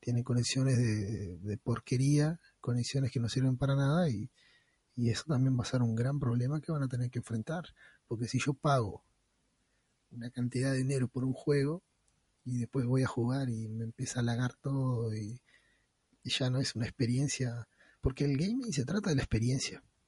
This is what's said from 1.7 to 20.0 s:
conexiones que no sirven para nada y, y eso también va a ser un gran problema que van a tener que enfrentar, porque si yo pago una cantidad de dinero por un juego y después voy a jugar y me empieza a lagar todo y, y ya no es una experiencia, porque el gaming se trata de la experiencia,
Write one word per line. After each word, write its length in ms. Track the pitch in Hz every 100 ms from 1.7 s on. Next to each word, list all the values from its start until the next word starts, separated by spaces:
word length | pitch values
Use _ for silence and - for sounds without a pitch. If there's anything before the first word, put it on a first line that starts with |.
| 120 - 127 139 147 151 170 - _
conexiones 500 | - 123 120 139 131
que 80 | 120
no 80 | 117
sirven 280 | 131 131 123
para 180 | 139 139
nada 340 | 139 165 165
y, 200 | 104 - - _ _ _ _ _ -
y 140 | 117
eso 140 | 110 -
también 300 | 123 131 123
va 40 |
a 40 | -
ser 140 | 127
un 140 | 117
gran 240 | 113 127 147
problema 420 | 131 120 127 151
que 120 | 156
van 100 | 151
a 60 | 131
tener 220 | 123 123
que 100 | 123
enfrentar, 440 | - 117 107 170 160 - - _ _
porque 220 | 113 120
si 100 | 127
yo 140 | -
pago 500 | 139 147 139 101 - _ _ _ _ _ _ _ _ _ _ _
una 200 | 120 120
cantidad 400 | 127 123 123 135
de 60 | 131
dinero 300 | 131 139 123
por 160 | 123
un 80 | 131
juego 500 | 131 - 143 143 170 - _ _ _ _ _
y 140 | 131 123
después 260 | 117 135
voy 180 | 123 131
a 60 | 127
jugar 400 | - 120 135 127
y 200 | 113 110
me 160 | 113
empieza 360 | 113 - 123 123
a 20 |
lagar 320 | 120 117 127 -
todo 520 | 139 135 127 117 113
y, 260 | 107 104 123 - _ _ _ _ _ _ _
y 80 | 131
ya 200 | - 131
no 100 | 127
es 160 | 127 113
una 80 |
experiencia, 840 | 117 - 117 123 143 - 123 117 - _ - _
porque 240 | 131 127 143
el 100 | 135
gaming 360 | 196 254 240
se 120 | 151
trata 240 | 123 208 208
de 80 | 139
la 60 |
experiencia, 600 | - 110 120 131 - - - _